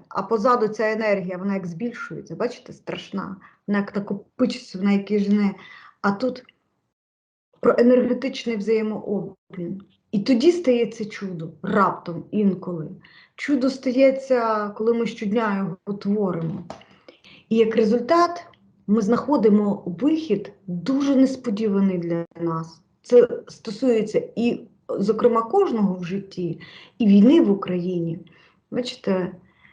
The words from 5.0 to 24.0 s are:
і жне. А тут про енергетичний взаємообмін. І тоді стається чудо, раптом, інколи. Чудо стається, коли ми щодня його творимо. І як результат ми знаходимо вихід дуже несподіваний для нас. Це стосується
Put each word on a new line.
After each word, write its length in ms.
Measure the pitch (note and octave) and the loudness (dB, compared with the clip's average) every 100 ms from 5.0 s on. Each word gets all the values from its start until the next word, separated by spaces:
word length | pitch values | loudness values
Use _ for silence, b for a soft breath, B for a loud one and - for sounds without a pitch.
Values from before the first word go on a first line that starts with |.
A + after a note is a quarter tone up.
| G3 | 0
і 80 | G#3 | -2
жне. 360 | G3 G#3 G3 F#3+ B B B B | 2 2 2 -2 B B B B
А 100 | G3+ | -4
тут 320 | G3+ B3+ B3 - _ _ _ _ _ _ _ _ _ _ - | -2 -4 -6 -16 _ _ _ _ _ _ _ _ _ _ -2
про 160 | E3 - | 2 4
енергетичний 800 | A#3+ B3+ G#3+ B3 C4+ - A#3+ G#3+ | 6 6 2 -2 -4 -6 -6 -4
взаємообмін. 1200 | G#3 A3 G#3+ G#3 - G3 E3 - _ - E3+ F#3+ - _ - | 0 0 0 -6 -6 -6 -6 -14 _ -12 -10 -12 -16 _ -6
І 80 | G3+ | -4
тоді 320 | A3+ A#3 D#4+ | 0 2 4
стається 540 | F4 C4 A#3+ G#3+ - G#3 | 2 2 0 0 -6 -12
чудо, 440 | - G3 E3 D#3+ - | -10 -10 -10 -12 -10
раптом, 600 | G3+ G#3+ F3+ - F3 E3 - | -2 2 2 0 -10 -12 -6
інколи. 580 | G#3 G3+ F3 F#3 E3 - - b b b - | 0 0 0 -6 -10 -10 -14 b b b -10
Чудо 340 | - C4+ C4 | -2 0 0
стається, 1000 | - C4 B3 C4+ C4+ - B3 A3+ G#3+ G#3 | -2 -2 4 4 2 0 0 0 -2 -4
коли 240 | G3+ A3+ | -2 0
ми 140 | A#3 A3+ | 0 -2
щодня 500 | - G#3 A#3 G#3+ G3 | -4 -4 -2 -2 -2
його 400 | F#3 F#3 G#3 G3+ | -4 -8 -10 -6
творимо. 640 | G3 G#3 F3 E3 D#3+ - - - b b b b b b b | -2 0 0 -2 -4 -8 -12 -20 b b b b b b b
І 60 | A3+ | 2
як 200 | A3 B3 | 2 2
результат 680 | G#3 A#3+ A#3+ E4+ F4 - - _ _ _ - | 2 2 2 2 2 -2 -16 _ _ _ 0
ми 140 | A3 | 2
знаходимо 840 | G3+ A#3+ - A#3 G#3+ G#3 G3+ - F3+ | 2 0 2 4 6 4 2 -2 -6
вихід 680 | D#3+ C#4+ D#4 - G3 - - - | -2 0 0 0 -4 -4 -16 -10
дуже 480 | F3 G#3 C4+ C#4+ C4 | -6 -2 0 2 4
несподіваний 800 | C4 - A#3+ G3+ A3 G3 G3 F3+ | 4 2 -6 -2 0 2 2 0
для 280 | E3+ E3+ E3+ E3+ | -2 -4 -6 -6
нас. 400 | E3+ E3 E3 - _ _ | -4 -4 -8 -16 _ _
Це 260 | - A#3+ - - - | 4 6 6 0 -12
стосується 760 | - A3 - C4 A3 | -16 -12 -2 0 0